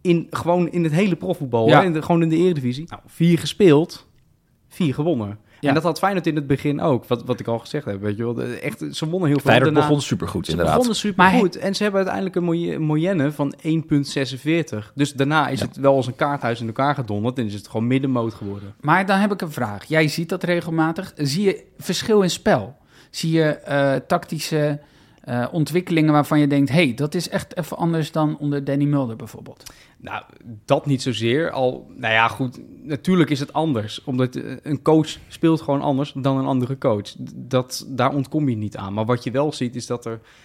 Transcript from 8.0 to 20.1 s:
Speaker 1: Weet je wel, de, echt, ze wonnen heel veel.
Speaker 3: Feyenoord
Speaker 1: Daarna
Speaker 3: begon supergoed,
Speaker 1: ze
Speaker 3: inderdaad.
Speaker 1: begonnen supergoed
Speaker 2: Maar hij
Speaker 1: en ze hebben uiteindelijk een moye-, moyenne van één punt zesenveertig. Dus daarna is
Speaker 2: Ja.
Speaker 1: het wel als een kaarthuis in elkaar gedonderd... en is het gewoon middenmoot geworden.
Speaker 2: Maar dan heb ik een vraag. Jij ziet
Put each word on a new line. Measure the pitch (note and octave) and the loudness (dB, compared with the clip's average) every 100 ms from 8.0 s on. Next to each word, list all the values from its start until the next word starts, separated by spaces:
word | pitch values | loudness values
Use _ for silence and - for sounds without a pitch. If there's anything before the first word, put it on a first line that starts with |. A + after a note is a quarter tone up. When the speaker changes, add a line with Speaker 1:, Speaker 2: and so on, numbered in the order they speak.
Speaker 1:
Weet | G#2 G#2 | -4 -2
je | |
wel, | A#2 | -4
de, | A#2+ B2 | -4 -6
echt, | A#2 - A2 D3+ | -6 -8 -8 -10
ze | C#3 D#3+ | -6 -4
wonnen | F3+ D#3+ | 0 2
heel | C#3+ | 2
veel. | C3+ | 6
Speaker 3:
Feyenoord | A#2 D3 | 6 6
Speaker 1:
Daarna | D3+ D3 | 4 4
Speaker 3:
begon | D3 | 2
supergoed, | - G2 - F2+ E2 | 0 -4 -4 -4 -2
Speaker 1:
ze | |
Speaker 3:
inderdaad. | D#2+ D#2+ D#2 | 0 2 2
Speaker 1:
begonnen | B3 G#3+ | 2 0
supergoed | G#3 F#3+ F#3 | -2 4 4
Speaker 2:
Maar | B3 F#3 | 6 2
hij | - | 0
Speaker 1:
en | G3 F#3+ | -4 -2
ze | |
hebben | G#3 G3 | 0 0
uiteindelijk | F#3+ G3 F#3+ F3+ | 0 -2 -4 -2
een | |
moye-, | F3 E3+ E3+ D3+ | 0 0 -2 -2
moyenne | D#3 D3+ F3 F#3+ C#3 | 0 0 0 0 0
van | D3 C#3 - | -2 -4 -4
één | D#3+ D#3+ D#3 | -2 -2 0
punt | D3 C#3 | 0 0
zesenveertig. | D3 B2+ B2+ D3 E3 D3+ G#2+ G#2+ - | -2 -4 -4 -2 -2 -2 -6 -8 -2
Dus | C#3+ | -2
daarna | B2+ C#3 D#3 C3 | 0 0 2 0
is | C3+ | -2
Speaker 2:
Ja. | C3 | -4
Speaker 1:
het | - | 2
wel | C3+ C3+ | 4 4
als | B2 | 2
een | B2 | -2
kaarthuis | D3 C#3+ A#2+ A#2 | -2 0 -2 -2
in | A2+ | -4
elkaar | A2+ C#3 C#3+ | -2 0 0
gedonderd... | A2 G#2 A2+ B2+ | -2 -2 -2 -2
en | A2 | -4
is | |
het | G2+ - | -6 -8
gewoon | A2+ A#2 | -4 0
middenmoot | C3 C3+ B2 A2+ | 0 0 -2 -2
geworden. | G#2 G2+ G2+ G2+ - | -6 -10 -10 -14 -6
Speaker 2:
Maar | D3 F3 F#3+ | 0 2 2
dan | G3 | 2
heb | G#3 | 0
ik | G3 | -2
een | E3+ | -6
vraag. | D3 A2 G2+ - | -6 -6 -6 -2
Jij | D#3 | 2
ziet | D#3 | 2